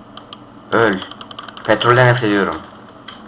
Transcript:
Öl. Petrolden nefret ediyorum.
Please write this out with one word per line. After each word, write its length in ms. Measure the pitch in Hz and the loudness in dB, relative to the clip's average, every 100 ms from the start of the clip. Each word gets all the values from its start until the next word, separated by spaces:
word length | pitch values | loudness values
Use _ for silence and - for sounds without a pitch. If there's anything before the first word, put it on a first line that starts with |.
| - - - - - - - | -20 -20 -20 -20 -20 -20 -4
Öl. 280 | 101 113 95 - - - - - - | 0 2 0 -8 -16 -18 -18 -18 -8
Petrolden 440 | - 110 120 123 123 | -2 0 4 4 4
nefret 160 | 120 | 4
ediyorum. 320 | 110 101 87 78 - - - - - - | 0 0 0 -4 -12 -20 -20 -20 -20 -20